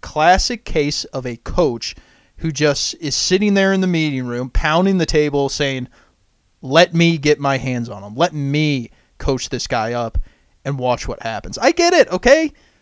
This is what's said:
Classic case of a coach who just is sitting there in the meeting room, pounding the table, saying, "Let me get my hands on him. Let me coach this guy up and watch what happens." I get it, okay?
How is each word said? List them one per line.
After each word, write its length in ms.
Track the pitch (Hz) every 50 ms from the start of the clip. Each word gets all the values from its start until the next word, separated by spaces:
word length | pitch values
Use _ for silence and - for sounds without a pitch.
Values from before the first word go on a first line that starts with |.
Classic 640 | - - - 151 156 170 185 196 - - 247 214 -
case 400 | - - 156 143 147 143 - -
of 200 | - - 135 127
a 120 | 127 120
coach 580 | 117 - - - - 175 139 117 117 - - - - - _ _ _ _ _ _
who 140 | - - 160
just 440 | 143 131 151 147 139 - - - - -
is 160 | 165 143 -
sitting 380 | - - - 185 196 208 208 196
there 200 | 196 190 190 196
in 80 | 190
the 60 | 185
meeting 400 | 185 175 160 160 151 139 131 127
room, 220 | 123 120 120 127 135
pounding 480 | - - - 156 156 170 185 196 196
the 80 | 185 160
table, 440 | - - 156 151 147 139 143 139 135
saying, 380 | - - 147 135 135 131 127 - _ _ _ _ _ _ _ _ _ _ _ _ _ _
"Let 320 | - 131 139 160 180 - 165
me 240 | 165 170 170 165
get 220 | 151 135 147 147 143
my 180 | 143 139 135
hands 320 | 127 117 131 127 120 120 117
on 140 | 113 104 98
him. 120 | 104 107
Let 180 | 127 160 180 151
me 580 | 151 139 139 143 151 156 151 143 131 117 - _ _ _ _ _
coach 320 | - - - 135 123 - -
this 180 | - 117 -
guy 260 | - 135 117 110 113 120
up 240 | 120 117 113 - - - - _ _ _ _ _ _ -
and 120 | 139 143
watch 300 | 135 123 127 123 - -
what 160 | - 117 - -
happens." 340 | 113 110 101 - 180 -
I 140 | - 208 277
get 220 | 339 - 339 339 359
it, 160 | 330 - -
okay? 420 | 185 180 - 240 277 320 320 294 - _ _ _ _ _